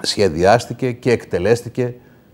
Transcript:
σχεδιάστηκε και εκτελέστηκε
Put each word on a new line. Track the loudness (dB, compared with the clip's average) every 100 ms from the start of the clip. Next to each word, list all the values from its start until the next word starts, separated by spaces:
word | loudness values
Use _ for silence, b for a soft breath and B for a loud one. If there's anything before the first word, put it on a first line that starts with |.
σχεδιάστηκε | -6 0 0 2 4 4 0 -6 -6
και | -4 0
εκτελέστηκε | -2 -2 -2 0 0 -2 -6 -6 -6 b b b